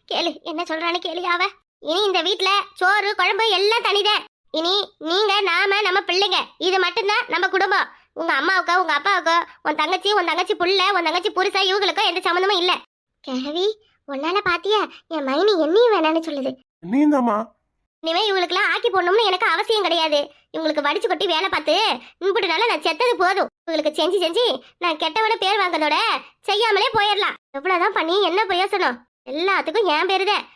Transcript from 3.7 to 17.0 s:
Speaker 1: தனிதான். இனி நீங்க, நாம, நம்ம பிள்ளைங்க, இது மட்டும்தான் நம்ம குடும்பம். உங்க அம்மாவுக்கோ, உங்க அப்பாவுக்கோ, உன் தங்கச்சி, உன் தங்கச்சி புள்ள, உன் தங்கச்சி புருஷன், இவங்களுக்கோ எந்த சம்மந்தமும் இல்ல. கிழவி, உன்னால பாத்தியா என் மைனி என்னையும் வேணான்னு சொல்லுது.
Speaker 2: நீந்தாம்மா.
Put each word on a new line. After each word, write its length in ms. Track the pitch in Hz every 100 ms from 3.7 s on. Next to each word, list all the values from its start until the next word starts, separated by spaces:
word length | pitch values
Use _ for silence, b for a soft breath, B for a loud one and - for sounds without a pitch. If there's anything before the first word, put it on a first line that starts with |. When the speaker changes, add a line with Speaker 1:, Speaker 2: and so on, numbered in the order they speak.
| 466 466
Speaker 1:
தனிதான். 340 | 403 403 415 - _ _ 311
இனி 160 | 330 403 392 - 311
நீங்க, 240 | 359 427 403 392
நாம, 320 | 339 403 392
நம்ம 180 | 403 370 403
பிள்ளைங்க, 300 | 359 403 359 - - 339
இது 100 | 381
மட்டும்தான் 420 | 359 359 392 427 453
நம்ம 160 | 330 381
குடும்பம். 340 | 381 392 381 - B B -
உங்க 120 | 277 285
அம்மாவுக்கோ, 360 | 311 381 339 359
உங்க 120 | 339
அப்பாவுக்கோ, 400 | 285 339 381 330 339 - B 311
உன் 140 | 302
தங்கச்சி, 300 | 311 370 403 415
உன் 120 | 339
தங்கச்சி 240 | 320 349
புள்ள, 260 | 330 349 392 370
உன் 120 | 392 330
தங்கச்சி 220 | 349 370 330
புருஷன், 320 | 392 381 381
இவங்களுக்கோ 340 | 392 381 311 415
எந்த 140 | 349
சம்மந்தமும் 360 | 370 349 381 392
இல்ல. 100 | 349 330 - _ _ _
கிழவி, 420 | - 254 269 320 392 427 b b -
உன்னால 320 | 277 311 392 381
பாத்தியா 320 | 349 381 427 302 B -
என் 140 | 320 269
மைனி 240 | 269 403 381
என்னையும் 300 | 320 370 480
வேணான்னு 320 | 403 311 320 330
சொல்லுது. 260 | 285 262 254 _ _ 170
Speaker 2:
நீந்தாம்மா. 460 | 247